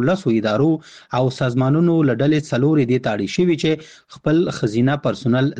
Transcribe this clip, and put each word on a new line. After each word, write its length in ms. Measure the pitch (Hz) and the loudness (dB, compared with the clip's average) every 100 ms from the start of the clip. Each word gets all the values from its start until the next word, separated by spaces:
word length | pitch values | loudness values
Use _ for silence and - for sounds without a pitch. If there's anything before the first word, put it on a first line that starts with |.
| 131 | 0
لسو 260 | 190 123 110 | 0 0 0
ادارو 340 | 107 107 156 160 - - - 123 | 0 2 2 0 -6 -20 -8 -2
او 80 | 131 - | -2 -2
سازمانونو 600 | 131 120 131 156 175 165 143 | -2 0 2 2 2 2 2
له 60 | 117 | 2
ډلې 180 | 143 151 147 | 0 0 -2
څلورې 340 | 120 143 156 120 | 0 2 2 2
دې 80 | 123 | 0
ته 60 | 120 104 | -2 -4
اړې 120 | 98 - | -4 0
شوي 200 | 180 160 | 0 0
چې 80 | 160 156 - - _ - | 0 -2 -6 -20 _ -8
خپل 240 | 156 160 180 - | -2 0 0 -2
ښځینه 440 | 117 110 131 143 | -4 0 0 0
پرسونل 480 | 127 101 120 127 139 | -4 -4 -2 0 0